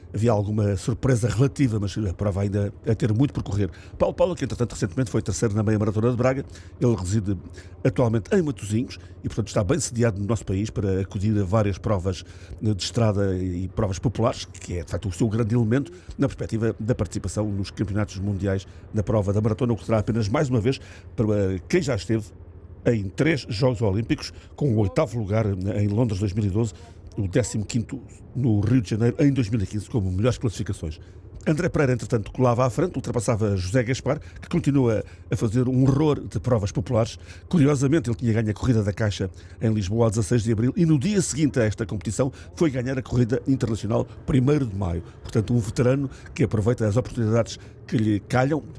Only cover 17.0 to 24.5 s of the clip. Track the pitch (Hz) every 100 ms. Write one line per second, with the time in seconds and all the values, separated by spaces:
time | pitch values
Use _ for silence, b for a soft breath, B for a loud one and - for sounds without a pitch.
17 | 104 104 95 104 107 98 95 - 101 98
18 | 104 95 98 98 101 95 - B B 107
19 | 101 113 95 101 110 107 123 110 - 110
20 | 101 113 101 143 143 123 104 135 B B
21 | B - 107 104 98 92 - 180 143 110
22 | - 113 104 - - - - - - 117
23 | 95 - 139 151 - 101 131 117 110 95
24 | 113 151 - B B